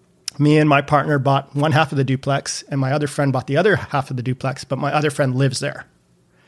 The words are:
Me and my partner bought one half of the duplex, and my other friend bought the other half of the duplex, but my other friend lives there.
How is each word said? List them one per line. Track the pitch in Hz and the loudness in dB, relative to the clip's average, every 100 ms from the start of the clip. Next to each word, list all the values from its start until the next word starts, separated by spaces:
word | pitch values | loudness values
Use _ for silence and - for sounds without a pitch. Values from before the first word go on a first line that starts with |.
| _ _ - - | _ _ -12 0
Me | 147 151 | 4 6
and | 151 | 6
my | 143 | 4
partner | 143 147 151 143 | 4 0 2 0
bought | 139 139 139 143 | 2 0 -2 -2
one | 151 | 2
half | 156 156 | 2 2
of | 143 | 0
the | |
duplex, | 135 131 - 139 - - - | 0 -2 -2 -4 -4 -10 -6
and | 139 | -4
my | 131 | -2
other | 147 147 | -2 -2
friend | - 143 | -2 0
bought | 127 - | 0 0
the | 139 | 2
other | 202 185 | 2 0
half | - 143 131 | 0 -4 -4
of | 127 | -6
the | |
duplex, | 117 127 131 127 | -4 -4 -6 -6
but | - 131 | -8 -4
my | 143 | -2
other | 151 147 | -2 -2
friend | 143 135 | 0 -2
lives | 127 139 135 | 0 0 0
there. | 143 - - _ _ _ _ _ | -6 -8 -16 _ _ _ _ _